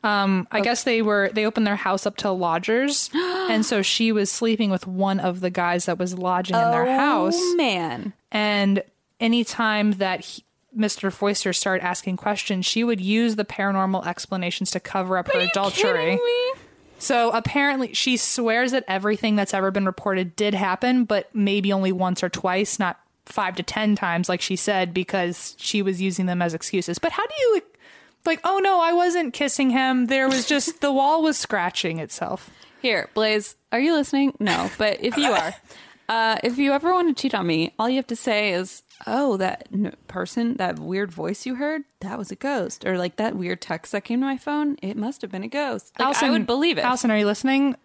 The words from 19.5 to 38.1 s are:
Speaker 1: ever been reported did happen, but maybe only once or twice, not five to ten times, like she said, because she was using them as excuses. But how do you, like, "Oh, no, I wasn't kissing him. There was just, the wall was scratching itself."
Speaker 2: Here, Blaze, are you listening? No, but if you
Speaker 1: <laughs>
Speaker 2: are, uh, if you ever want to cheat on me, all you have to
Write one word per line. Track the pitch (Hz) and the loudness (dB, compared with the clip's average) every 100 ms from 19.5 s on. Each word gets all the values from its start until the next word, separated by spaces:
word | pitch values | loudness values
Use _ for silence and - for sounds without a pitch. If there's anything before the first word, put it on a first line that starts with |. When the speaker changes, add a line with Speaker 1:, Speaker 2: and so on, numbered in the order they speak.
Speaker 1:
ever | 196 190 | 0 0
been | 196 190 | 0 -2
reported | 185 - 190 180 - | -2 -2 0 -2 -2
did | 208 | 0
happen, | 202 190 185 247 254 | 0 0 0 2 2
but | 226 208 - | 2 0 -2
maybe | 220 196 202 196 | 0 2 2 2
only | 196 190 | 2 0
once | 185 185 180 | 0 0 0
or | 180 | -2
twice, | - 190 185 202 - | -2 -2 0 0 0
not | 190 - _ _ - | -2 -4 _ _ -8
five | - 190 180 | -4 -4 -4
to | |
ten | 175 - 214 202 | -6 -2 0 2
times, | 185 170 180 | 0 -2 0
like | 180 | -2
she | - | -2
said, | 185 - 196 180 | -2 0 0 0
because | 175 180 196 175 170 - - | -2 -2 -2 -2 -4 -8 -8
she | - 214 | -4 0
was | 196 185 | 0 0
using | 190 180 185 | -2 0 0
them | 180 | 0
as | 175 | -2
excuses. | 165 - 196 175 175 | -2 -2 -2 -2 -2
But | 339 | -2
how | - 453 | -2 -4
do | 605 | 0
you, | 508 415 - _ - - - _ - | 2 2 0 _ -20 -20 -20 _ -4
like, | 320 | -2
"Oh, | - 392 | 0 2
no, | 392 370 | 4 4
I | 330 | 4
wasn't | 349 349 349 311 | 4 4 2 -2
kissing | - 285 - 262 | -2 -2 2 2
him. | 247 262 254 247 | 4 4 2 2
There | 269 269 | 2 2
was | 262 233 | 2 2
just, | 294 - 320 | 0 0 0
the | 285 | 0
wall | 269 277 320 | 4 4 4
was | 311 294 | 2 2
scratching | - 208 175 - 180 165 | 0 0 -2 -2 -4 -4
itself." | 151 - - 185 - - - - | -6 -6 -6 -6 -10 -20 -20 -6
Speaker 2:
Here, | 254 202 - | -2 0 -2
Blaze, | - 214 214 208 - _ | 0 2 2 -2 -10 _
are | 233 | 0
you | 285 | 2
listening? | 320 277 277 277 - | 2 2 2 2 2
No, | 208 170 180 - | 0 0 -2 0
but | 214 - | -2 0
if | 240 247 | -2 0
you | 294 | 2
Speaker 1:
<laughs> | |
Speaker 2:
are, | 190 160 - _ - - - - | 2 0 -6 _ -20 -20 -20 -4
uh, | 226 226 220 | 0 2 2
if | 233 247 | 0 2
you | 277 | 2
ever | 277 330 | 2 2
want | 370 339 | 2 2
to | 262 | 2
cheat | 269 | 0
on | 208 175 | 0 0
me, | 160 160 - | 0 0 0
all | 226 | 0
you | 262 | 0
have | |
to | 262 | -2